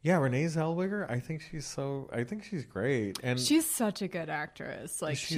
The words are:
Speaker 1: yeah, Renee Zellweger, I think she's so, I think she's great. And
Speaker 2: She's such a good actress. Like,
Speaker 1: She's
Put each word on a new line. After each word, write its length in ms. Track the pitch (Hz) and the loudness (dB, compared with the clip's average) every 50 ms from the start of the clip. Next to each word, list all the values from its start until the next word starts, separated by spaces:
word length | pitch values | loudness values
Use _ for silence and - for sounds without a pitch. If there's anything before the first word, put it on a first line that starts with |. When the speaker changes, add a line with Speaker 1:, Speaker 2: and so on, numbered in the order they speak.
Speaker 1:
yeah, 160 | - 151 185 175 | 4 4 4 6
Renee 280 | 139 135 123 127 151 | 6 4 4 4 2
Zellweger, 640 | 170 156 165 156 160 165 170 185 196 202 208 185 - | 2 2 2 2 2 2 0 0 0 0 -2 -2 -2
I 80 | 120 123 | -2 -4
think 220 | 123 - 160 156 | -2 -4 -6 -8
she's 240 | - - - 156 139 | -6 -8 -8 -8 -8
so, 440 | - - - 139 139 139 139 135 - - | -6 -6 -4 -2 -2 -2 -4 -6 -4 -2
I 100 | 113 123 | -2 -2
think 220 | 123 214 214 - | -2 -4 -8 -6
she's 180 | - - 170 117 | -6 -6 -6 -6
great. 540 | - - 92 101 131 143 123 107 101 92 - | -4 -4 0 2 2 4 4 2 0 -2 -2
And 160 | - 123 127 127 | 0 0 0 2
Speaker 2:
She's 320 | 127 - 285 320 320 - | 4 6 6 6 4 4
such 320 | - - 240 214 196 - | 0 2 0 0 0 -2
a 60 | 202 175 | -4 -4
good 220 | - 175 160 156 | -4 -6 -4 -4
actress. 720 | 156 147 151 156 - - - 160 - - - 165 - - | -4 -4 -4 -6 -8 -10 -8 -8 -8 -8 -8 -8 -6 -4
Like, 160 | - 160 151 131 | -2 -2 -2 -2
Speaker 1:
She's 100 | - - 165 | -2 0 2